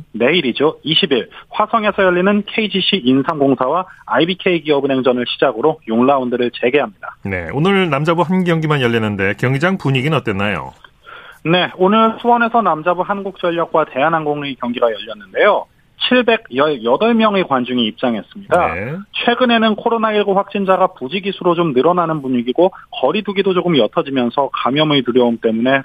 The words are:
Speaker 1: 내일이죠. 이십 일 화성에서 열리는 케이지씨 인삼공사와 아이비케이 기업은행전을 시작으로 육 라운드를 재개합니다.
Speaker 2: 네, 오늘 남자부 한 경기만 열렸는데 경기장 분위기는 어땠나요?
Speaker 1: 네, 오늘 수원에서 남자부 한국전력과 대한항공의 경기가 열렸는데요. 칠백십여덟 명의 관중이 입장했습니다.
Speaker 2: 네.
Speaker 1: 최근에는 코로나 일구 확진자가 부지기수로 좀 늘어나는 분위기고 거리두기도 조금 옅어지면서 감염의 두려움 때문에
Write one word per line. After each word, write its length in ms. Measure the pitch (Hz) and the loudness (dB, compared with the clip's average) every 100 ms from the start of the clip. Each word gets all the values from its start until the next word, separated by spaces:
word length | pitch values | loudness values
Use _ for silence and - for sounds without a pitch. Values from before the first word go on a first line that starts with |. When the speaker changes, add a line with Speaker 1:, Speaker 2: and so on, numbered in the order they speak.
| - | -12
Speaker 1:
내일이죠. 680 | 107 123 180 123 107 147 - | -2 0 2 0 0 0 0
이십 300 | - 160 185 | -2 0 0
일 180 | 202 - - - | 0 -2 -10 -8
화성에서 520 | - 214 226 208 208 | -4 0 0 0 2
열리는 420 | 185 175 196 208 202 | 2 2 2 0 -2
케이지씨 540 | - 214 190 170 196 | -4 -2 -2 0 0
인삼공사와 840 | 120 135 135 156 139 131 131 170 185 - - | 2 2 0 0 2 2 0 -2 -4 -12 -4
아이비케이 540 | 120 165 185 190 170 | 0 0 -2 -2 0
기업은행전을 640 | 147 139 139 131 127 123 117 | 0 0 0 0 0 0 -2
시작으로 520 | - 143 110 151 156 113 | 0 0 2 0 -2 -2
육 160 | 113 | 2
라운드를 460 | 127 139 123 120 120 - | 4 2 0 -2 -2 -2
재개합니다. 560 | 123 147 117 - - - 101 | 0 0 0 -6 -18 -10 -6
Speaker 2:
네, 220 | 92 82 | -4 -4
오늘 380 | 123 185 196 180 | 0 2 2 2
남자부 320 | 139 156 170 | 0 0 0
한 200 | 160 185 | 2 0
경기만 380 | 180 165 156 143 | 2 0 0 0
열렸는데 540 | 120 117 107 98 98 101 | 2 2 0 0 -2 0
경기장 420 | 127 135 175 190 | -2 0 0 0
분위기는 400 | 135 135 143 143 | 0 0 0 -2
어땠나요? 560 | 117 98 104 87 65 - - _ - - - - | -2 -2 -2 -4 -8 -16 -20 _ -20 -20 -20 -8
Speaker 1:
네, 260 | 156 180 160 175 | -2 0 0 0
오늘 400 | 185 220 226 226 | 2 4 2 2
수원에서 420 | 240 240 233 240 | 2 2 2 0
남자부 400 | 190 156 165 175 | 0 0 0 -2
한국전력과 840 | 175 202 196 - 175 170 160 165 151 | -2 -6 -8 -6 -4 -2 -2 -2 -2
대한항공의 680 | 127 156 165 151 147 139 127 | 0 0 0 -2 -4 -6 -6
경기가 320 | 120 120 117 | -6 0 0
열렸는데요. 720 | 104 110 107 98 113 202 147 - _ _ - - | 0 -10 -16 -8 0 2 2 -2 _ _ -10 0
칠백십여덟 1040 | 247 226 220 - 123 156 135 113 139 220 | 2 2 0 -2 0 0 0 0 2 2
명의 300 | 226 226 196 - | 2 2 2 0
관중이 380 | 131 123 123 110 | -2 0 -2 -2
입장했습니다. 840 | - 127 110 - 101 - 175 156 | -2 -4 -4 -8 -16 -2 0 0
Speaker 2:
네. 240 | 87 117 175 208 | -4 -8 -10 -10
Speaker 1:
최근에는 640 | - - 240 247 233 220 214 | -6 -2 0 2 2 2 0
코로나 360 | 233 226 220 | -2 -2 0
일구 260 | 208 202 190 | 0 0 0
확진자가 500 | - 208 190 180 185 | -2 -2 0 2 2
부지기수로 640 | - - 190 190 - 175 170 | -2 -8 -6 -6 -2 0 2
좀 180 | 170 | 2
늘어나는 480 | 123 160 180 165 156 | 2 2 2 0 -2
분위기고 500 | 131 123 120 160 180 - - - | -2 -2 0 2 0 0 -14 -4
거리두기도 520 | 127 202 202 196 190 | -2 -2 -2 -2 0
조금 240 | 180 175 147 | 0 2 2
옅어지면서 720 | 104 170 143 135 120 143 135 | 2 0 -2 -2 -2 0 -2
감염의 520 | - - 143 156 143 | -2 -2 0 2 0
두려움 340 | 123 123 120 117 | 2 2 2 0
때문에 460 | 113 110 127 135 | -2 0 0 0